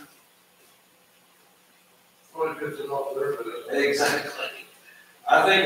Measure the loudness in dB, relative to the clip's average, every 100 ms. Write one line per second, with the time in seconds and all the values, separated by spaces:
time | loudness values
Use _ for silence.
0 | -16 -20 _ _ _ _ -20 _ _ _
1 | _ _ _ _ _ _ _ _ _ _
2 | _ _ _ -4 -4 -2 -6 -6 -6 -4
3 | -4 -2 -2 -2 -6 -8 -4 0 2 2
4 | 0 0 -4 -8 -10 -10 -18 -20 -20 -20
5 | -20 -12 2 4 6 4